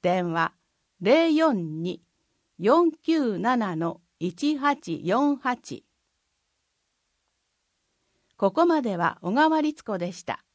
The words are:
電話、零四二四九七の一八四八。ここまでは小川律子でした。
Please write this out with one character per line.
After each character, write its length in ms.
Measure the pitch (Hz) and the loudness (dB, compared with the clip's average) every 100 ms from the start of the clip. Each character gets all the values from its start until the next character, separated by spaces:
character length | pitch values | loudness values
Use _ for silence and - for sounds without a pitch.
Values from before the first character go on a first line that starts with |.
電 300 | 180 180 175 | 0 0 -2
話、 220 | 165 165 _ _ _ _ _ | -2 -4 _ _ _ _ _
零 340 | 185 294 330 | 2 4 4
四 480 | 302 320 220 165 156 | 2 2 0 -4 -6
二 180 | 170 - _ _ _ _ _ _ | -6 -8 _ _ _ _ _ _
四 340 | 185 311 349 | 2 4 4
九 460 | 311 - 320 254 185 | 0 -2 0 0 -2
七 380 | 208 254 208 160 | -2 0 -2 -2
の 260 | 165 - _ _ | -4 -6 _ _
一 380 | 175 175 285 294 | -8 -2 -2 0
八 440 | 285 285 - 165 | -2 -2 -6 -6
四 320 | 165 220 285 285 | -2 0 0 0
八。 460 | 254 247 - - _ _ _ _ _ _ _ _ _ _ _ _ _ _ _ _ _ _ _ _ _ _ _ _ _ _ | -4 -6 -8 -16 _ _ _ _ _ _ _ _ _ _ _ _ _ _ _ _ _ _ _ _ _ _ _ _ _ _
こ 140 | 196 | -2
こ 140 | 190 349 | 2 2
ま 160 | 320 | 2
で 160 | 240 180 | 0 -2
は 220 | 170 - | -2 -2
小 100 | 175 | -4
川 300 | 226 311 311 | 2 2 2
律 220 | 302 302 | -2 -4
子 140 | - 196 | -8 -6
で 140 | 175 | -6
し 120 | 170 | -8
た。 200 | - - _ | -10 -10 _